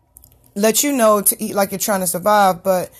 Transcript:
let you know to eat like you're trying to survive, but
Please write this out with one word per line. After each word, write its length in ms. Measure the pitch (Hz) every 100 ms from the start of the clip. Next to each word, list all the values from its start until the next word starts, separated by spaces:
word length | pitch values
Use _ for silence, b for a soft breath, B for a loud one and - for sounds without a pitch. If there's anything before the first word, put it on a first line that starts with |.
| _ - _ _ _ 208
let 280 | 220 220
you 80 | 294
know 300 | 269 220 208
to 200 | 196 -
eat 140 | 220 202
like 160 | 196
you're 80 | 190
trying 220 | 220 190
to 60 | 185
survive, 560 | 180 196 208 190 175
but 280 | 190 185 - B